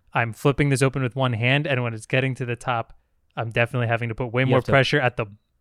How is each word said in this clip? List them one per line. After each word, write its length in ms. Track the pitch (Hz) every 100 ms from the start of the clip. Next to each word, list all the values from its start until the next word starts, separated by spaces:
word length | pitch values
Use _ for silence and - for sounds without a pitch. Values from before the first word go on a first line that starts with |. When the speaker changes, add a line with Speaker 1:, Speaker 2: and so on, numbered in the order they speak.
| _
Speaker 1:
I'm 200 | - 117
flipping 340 | - 143 139 143
this 140 | 131
open 200 | 135 135
with 140 | 127 131
one 160 | 127
hand, 340 | 110 123 139 151
and 160 | 127
when 120 | 120
it's 120 | 113 -
getting 280 | 131 135
to 100 | 123
the 120 | 120 117
top, 420 | - 117 - - _ _ _
I'm 140 | - 117
definitely 360 | 110 120 127 117
having 240 | 117 117
to 40 |
put 120 | 110 123
way 160 | 120
Speaker 2:
You 60 | 131
Speaker 1:
more 100 | 127
Speaker 2:
have 60 |
to 80 | -
Speaker 1:
pressure 280 | 139 127 147
at 160 | 127 -
the 80 | 104 104 _ _